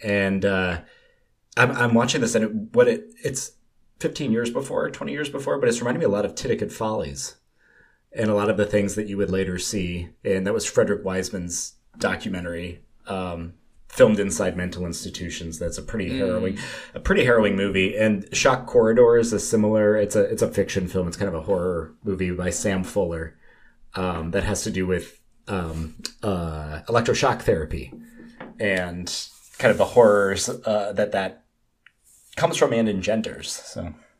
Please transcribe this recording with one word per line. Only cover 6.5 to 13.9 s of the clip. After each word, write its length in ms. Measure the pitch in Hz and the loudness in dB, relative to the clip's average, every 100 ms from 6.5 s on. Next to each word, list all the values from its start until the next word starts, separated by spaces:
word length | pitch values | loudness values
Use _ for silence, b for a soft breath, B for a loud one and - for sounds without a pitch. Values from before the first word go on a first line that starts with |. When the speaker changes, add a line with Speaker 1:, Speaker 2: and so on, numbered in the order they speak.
| 113 101 | -2 -2
Speaker 1:
Follies 640 | - 110 110 71 71 - - _ _ _ _ _ _ _ | -4 -4 -2 -6 -8 -12 -14 _ _ _ _ _ _ _
and 180 | - 107 | -2 0
a 60 | 104 | 2
lot 140 | 107 | 2
of 80 | 101 | 2
the 80 | 104 | 2
things 300 | 104 98 107 | 2 0 -2
that 120 | 104 | -4
you 100 | 98 | -2
would 120 | 95 | 0
later 280 | 95 92 90 | 0 -2 -4
see. 520 | - 104 90 87 87 - 104 | -4 -4 -4 -4 -8 -8 -2
And 200 | 95 95 | 0 0
that 80 | |
was 120 | 110 - | -2 0
Frederick 400 | - 101 98 95 | 2 2 0 -2
Wiseman's 680 | 92 90 95 87 - - - _ - | -4 -4 -6 -6 -8 -8 -14 _ -6
documentary, 840 | 101 92 104 92 87 85 87 85 - _ - | -4 -4 -6 -6 -6 -8 -10 -14 -20 _ -10
um, 460 | 95 92 85 85 - _ - | -8 -6 -8 -10 -14 _ -20
filmed 320 | - | -16